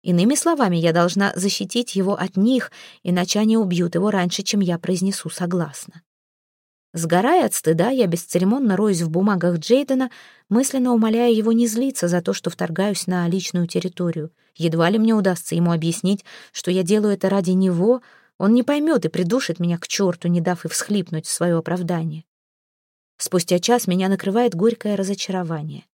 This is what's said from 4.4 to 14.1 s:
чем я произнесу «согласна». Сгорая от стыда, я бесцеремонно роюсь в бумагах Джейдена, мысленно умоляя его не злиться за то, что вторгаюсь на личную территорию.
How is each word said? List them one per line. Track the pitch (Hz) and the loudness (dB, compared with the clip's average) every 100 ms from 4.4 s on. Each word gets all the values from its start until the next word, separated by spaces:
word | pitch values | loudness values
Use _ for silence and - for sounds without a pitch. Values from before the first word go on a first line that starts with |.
чем | 196 208 | -2 0
я | 180 170 | 0 -2
произнесу | 175 185 190 196 175 | -2 -2 -2 -4 -10
«согласна». | - 175 180 151 - - - _ _ _ _ _ _ _ _ _ | -6 -4 -2 -4 -8 -18 -20 _ _ _ _ _ _ _ _ _
Сгорая | 165 165 175 233 359 | -8 0 2 4 2
от | 233 | 2
стыда, | - 156 160 202 | 0 0 2 2
я | 262 196 | 2 0
бесцеремонно | 170 - 175 185 262 240 | 0 -6 -2 0 2 2
роюсь | 190 214 180 | 2 2 0
в | 165 | 0
бумагах | 165 208 190 175 170 | 0 0 2 0 -2
Джейдена, | - 254 277 262 254 - - _ _ | 2 2 2 -2 -2 -8 -20 _ _
мысленно | 220 269 269 247 | 0 2 0 2
умоляя | 240 220 226 240 | 2 2 2 4
его | 220 220 | 4 2
не | 233 | 2
злиться | 240 220 269 262 175 | 2 0 -2 -2 0
за | 175 | 0
то, | 175 | -2
что | 196 175 | -4 -6
вторгаюсь | - 175 165 202 185 - | -4 -6 -2 -2 -2 -2
на | 185 170 | -2 0
личную | 190 180 175 | -2 -2 -2
территорию. | 170 180 180 - 175 | -2 -2 -4 -4 -4